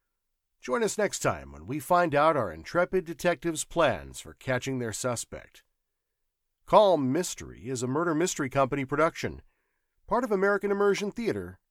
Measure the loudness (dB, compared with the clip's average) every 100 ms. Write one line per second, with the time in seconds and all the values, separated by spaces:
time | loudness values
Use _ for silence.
0 | _ _ _ _ _ _ -4 0 0 0
1 | -2 0 -2 -2 -8 -16 -10 -8 2 2
2 | 4 4 4 4 0 -6 -4 -2 0 -2
3 | -4 -4 -2 0 -2 -4 -4 2 2 2
4 | -6 -16 -18 -12 -4 -4 -2 -4 -4 -4
5 | -4 -4 -8 -14 -18 -20 _ _ _ _
6 | _ _ _ _ _ _ 4 6 8 6
7 | 2 0 -2 -8 -14 -14 -8 -6 -4 -2
8 | 0 0 0 -2 -2 2 0 0 -2 0
9 | 0 0 -8 -8 -18 _ _ _ _ _
10 | -4 -2 0 2 2 2 0 2 2 2
11 | 0 -4 -2 -2 -4 -12 _